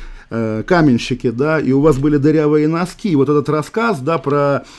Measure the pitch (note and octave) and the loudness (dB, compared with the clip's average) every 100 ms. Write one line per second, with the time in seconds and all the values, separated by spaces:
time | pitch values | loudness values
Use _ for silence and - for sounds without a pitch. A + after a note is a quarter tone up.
0 | - - - A2+ A2+ A2 - F3 D#3 A#2 | -16 -18 -10 -6 -4 -4 0 2 4 2
1 | - B2 B2+ A#2 D3 D#3 B2+ C3+ D#3 C3+ | -2 -4 -4 -2 0 0 0 2 2 2
2 | D3+ D3 C#3+ D#3 D3+ D3+ D3+ E3 F3 - | 0 2 2 2 2 2 0 -2 -4 -6
3 | G#3+ D3 C3+ D3 C3+ D3+ D3 A3 A#3 E3+ | -2 0 2 0 0 -2 -4 -2 -2 -2
4 | C3+ E3 C#3 C#3+ C#3+ C#3 - | -2 -4 -2 0 0 -2 -6